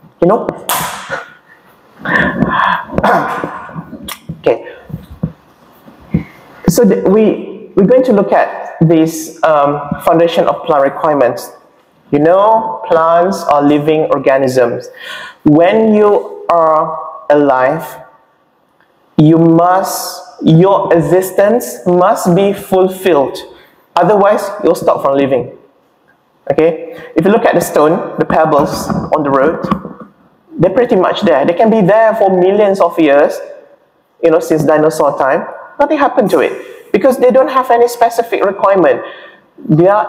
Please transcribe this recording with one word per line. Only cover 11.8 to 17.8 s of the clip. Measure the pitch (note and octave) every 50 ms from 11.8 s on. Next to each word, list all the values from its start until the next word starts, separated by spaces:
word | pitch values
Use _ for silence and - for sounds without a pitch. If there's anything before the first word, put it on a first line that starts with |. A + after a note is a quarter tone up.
| _ _ _ _ _ -
You | - C#3+
know, | D3 D#3+ F3 F#3+ G3+ G#3+ A3 A3 - - - - - -
plants | E3+ E3 D#3+ E3 E3+ E3+ F3 F#3 G3 F#3+ -
are | - D3+ C#3+
living | C#3+ C#3+ D3 D3 C#3+ D#3 D#3 D#3 D#3 -
organisms. | - C#3+ C3 C#3 C3+ C3+ C#3 B2+ B2+ B2+ B2 A#2+ B2 B2+ - - - - - - - - - - - _ -
When | D#3 D3 D3+ E3+ F3+ G#3+ A3 A3 A3 G#3+
you | G#3 G#3 G#3 G#3 - - - - - - -
are | E3 E3+ E3 D#3+ D#3 D#3 D#3+ E3 D#3 - - - - - - -
alive, | D3 D3 D3 C#3+ C3+ C3 B2+ C3 D3+ E3